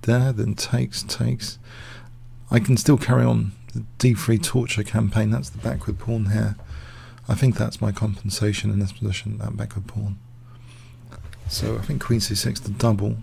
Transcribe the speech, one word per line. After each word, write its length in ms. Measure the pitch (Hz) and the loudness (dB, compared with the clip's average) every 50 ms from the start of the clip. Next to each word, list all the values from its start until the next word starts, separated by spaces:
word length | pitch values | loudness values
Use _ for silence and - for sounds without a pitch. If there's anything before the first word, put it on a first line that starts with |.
there, 280 | - - 120 123 127 135 | 4 4 6 6 6 4
then 240 | 123 104 110 - 104 | 2 2 0 0 0
takes, 480 | - - - - 123 127 123 - - | -2 -2 0 0 0 0 -2 -4 -8
takes. 560 | - - - - 117 117 123 120 - - - - - - - - - - - - - - - - - - - - - - | -6 -6 -2 0 0 0 0 -2 -4 -10 -10 -12 -16 -18 -16 -16 -16 -16 -16 -16 -16 -16 -18 -16 -16 -16 -16 -16 -4 2
I 100 | - 120 | 2 4
can 160 | 107 - 131 | 6 6 4
still 220 | 113 - - 143 120 | 6 8 6 6 6
carry 260 | - - 127 123 120 | 6 4 4 6 6
on 280 | 120 120 113 107 101 - - - - | 6 4 4 2 0 -4 -8 -16 -8
the 100 | - 117 110 - - | -8 -8 -8 -8 -4
D 160 | - - 127 | 2 4 4
three 260 | 117 92 - - 113 107 | 4 4 2 2 2 2
torture 460 | 85 - - 131 117 117 - - 107 | 2 2 0 0 0 0 -2 -2 -2
campaign. 460 | - - 110 110 101 - 110 107 107 | 0 0 2 2 2 2 2 2 2
That's 180 | 110 123 135 - | 2 0 -2 -6
the 100 | - - | -10 -6
backward 400 | - 113 123 - - - 98 90 | -6 -4 -4 -2 -4 -4 -6 -4
pawn 280 | - 113 117 113 107 | -2 -2 -2 0 0
here. 300 | 98 104 107 110 104 104 - - - - - - - - - - - - - - | 2 2 2 2 0 -2 -4 -10 -12 -12 -14 -12 -14 -16 -16 -18 -18 -18 -16 -2
I 80 | - - | -2 0
think 220 | - 135 127 113 | 4 4 4 4
that's 240 | - 131 110 - - | 4 0 -2 0 -2
my 100 | 110 110 | -2 -2
compensation 800 | 101 - 110 104 101 - - 101 95 - 104 104 101 - - 104 | 0 0 -2 -2 -2 -2 -4 -6 -2 0 0 0 0 0 0 0
in 100 | 101 101 | 0 0
this 120 | 101 95 | 0 -2
position, 460 | - - 110 104 95 - - 107 107 107 | -4 -4 -4 -4 -4 -4 -4 -8 -8 -6
that 180 | 107 110 113 | -6 -6 -6
backward 300 | 107 107 - - 101 95 | -6 -6 -6 -6 -8 -8
pawn. 320 | - - 107 104 101 98 - - - - - - - - - - - - - - - - - - - - - - - - - - - | -6 -6 -6 -4 -4 -6 -8 -12 -18 -20 -20 -20 -20 -20 -20 -20 -20 -20 -20 -20 -20 -20 -20 -18 -18 -16 -16 -14 -14 -16 -10 -8 -6
So 300 | - - - 110 113 113 | -4 -2 -2 -2 -2 -2
I 20 | |
think 220 | - - 147 - | -2 -2 -4 -4
queen 180 | - - 120 113 | 2 2 2 2
C 140 | 98 - 104 | 2 0 -2
six 260 | - - 120 113 - | -2 -2 -2 -2 -4
to 100 | - 107 | -6 -6
double. 460 | 101 - - 117 107 98 101 107 110 110 | -2 2 4 4 4 4 2 -2 -2 -4